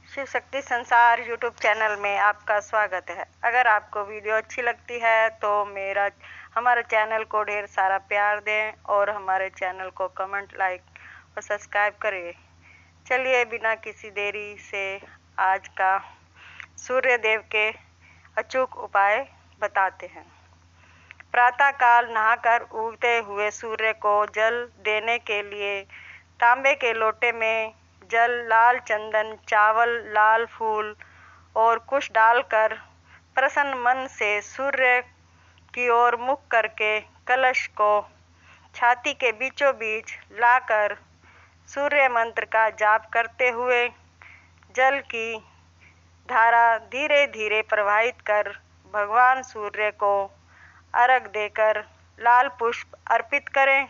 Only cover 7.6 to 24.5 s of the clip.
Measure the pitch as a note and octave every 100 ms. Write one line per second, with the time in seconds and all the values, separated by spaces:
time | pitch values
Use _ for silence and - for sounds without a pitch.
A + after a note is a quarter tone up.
7.6 | G3+ - F#3+ F#3+ _ G3+ G#3 G#3 G#3 G#3+
8.6 | G#3+ - - G3+ G3+ G#3 F#3+ F#3+ F#3+ -
9.6 | F#3 F#3 F#3 - F#3 - F#3+ G3+ G3+ -
10.6 | F#3+ F3+ _ - - - _ - - G#3
11.6 | - G#3 G#3 G3+ G#3+ F#3+ E3+ F3 _ _
12.6 | - - _ _ - B3+ C4 B3+ A#3 A3+
13.6 | A3 A3 A3 G#3 G#3+ G3 G3+ G#3 G#3 G3+
14.6 | - G3+ G3 G3 - - _ - F#3+ F#3+
15.6 | - - F#3+ G3 - - _ _ - -
16.6 | - - - B3+ B3+ A#3+ A3 A3 G#3 A3
17.6 | G#3+ A3+ _ _ _ _ _ - - C4
18.6 | B3+ - G#3+ G3+ G3 A3 C#4 _ _ _
19.6 | G#3 G3+ F#3+ - F3+ D#3+ - _ _ _
20.6 | _ _ _ _ _ - - B3 B3 -
21.6 | C#4 C4+ B3 A#3+ A#3+ A3+ A3 A#3 A#3 A#3
22.6 | A3+ A3 A3+ G#3+ A#3+ A#3 G3+ G3+ G#3 -
23.6 | A#3 A3 A3 G#3+ G#3 G#3 G#3 G#3+ A3